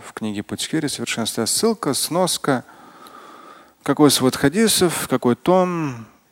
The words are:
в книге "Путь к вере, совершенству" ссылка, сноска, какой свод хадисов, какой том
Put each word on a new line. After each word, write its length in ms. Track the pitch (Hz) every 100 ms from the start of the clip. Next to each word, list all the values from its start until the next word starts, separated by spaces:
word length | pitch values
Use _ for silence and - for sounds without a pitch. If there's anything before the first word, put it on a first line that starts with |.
| -
в 80 |
книге 300 | - 110 104
"Путь 240 | - 104 -
к 60 |
вере, 140 | 160 143
совершенству" 600 | - 117 - 110 - 107
ссылка, 480 | - 226 214 151 120
сноска, 680 | - 165 180 - - 123 - - - - - - - - - - - _
какой 300 | - - 147
свод 240 | - 127 -
хадисов, 720 | 139 185 220 - 175 143 -
какой 280 | 127 123 120
том 680 | - 185 180 170 151 120 110 _ _